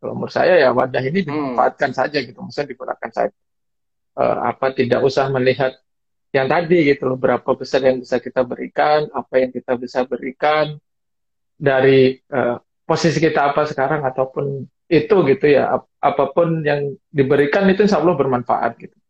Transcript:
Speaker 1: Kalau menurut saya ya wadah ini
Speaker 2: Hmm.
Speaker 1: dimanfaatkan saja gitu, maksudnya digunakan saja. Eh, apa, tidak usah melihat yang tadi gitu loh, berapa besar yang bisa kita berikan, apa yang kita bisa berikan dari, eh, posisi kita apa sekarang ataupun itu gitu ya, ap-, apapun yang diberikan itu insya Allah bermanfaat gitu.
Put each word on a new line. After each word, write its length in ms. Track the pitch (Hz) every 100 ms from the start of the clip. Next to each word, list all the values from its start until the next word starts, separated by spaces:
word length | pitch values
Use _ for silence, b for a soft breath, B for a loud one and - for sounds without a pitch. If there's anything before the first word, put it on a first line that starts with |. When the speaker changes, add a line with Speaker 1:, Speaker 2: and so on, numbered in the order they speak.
Speaker 1:
Kalau 160 | 120 117
menurut 160 | 120
saya 240 | - 139 180
ya 160 | 131
wadah 300 | 120 131 131 131
ini 160 | 175
Speaker 2:
Hmm. 60 | 165
Speaker 1:
dimanfaatkan 640 | 147 143 123 127 - 147
saja 240 | 127 131 147 120
gitu, 160 | -
maksudnya 320 | 95 - 143
digunakan 360 | 123 127 - -
saja. 240 | - - _ _ _ _ _ _ _ _ -
Eh, 200 | 127 117 120
apa, 240 | 117 131
tidak 320 | 131 123 120 135
usah 240 | 135 135
melihat 480 | 135 127 127 131 - _ _ _ _ _
yang 160 | 139 131
tadi 400 | 156 170 175 143
gitu 160 | 139 135
loh, 120 | 131
berapa 240 | 127 123 -
besar 320 | 131 127 139 131
yang 160 | 131
bisa 160 | 123 127
kita 240 | 127 131
berikan, 640 | 127 123 127 - 151 151 151
apa 240 | 131 123 135
yang 140 | 127
kita 240 | 127 - 123
bisa 240 | 123 135
berikan 800 | 127 120 135 - 151 151 151 151 _ _ _ _ _ _ _
dari, 640 | _ 139 135 131 135 131 131
eh, 400 | _ 139 120 120 _ _
posisi 400 | _ 160 170 156
kita 320 | 156 151 143
apa 160 | 143 151
sekarang 320 | 147 135 151
ataupun 640 | 135 - 131 - 143 139 123 _ _
itu 240 | 160 - 202
gitu 220 | 143 135 151
ya, 320 | 135 117 123
ap-, 80 | - _
apapun 640 | 147 - 135 - 170 160 147
yang 320 | 147 143 131 _
diberikan 560 | 151 131 143 143 196 196
itu 160 | 190 208
insya 160 | 185
Allah 160 | 160 165
bermanfaat 580 | 135 123 123 113 117 -
gitu. 160 | - _ _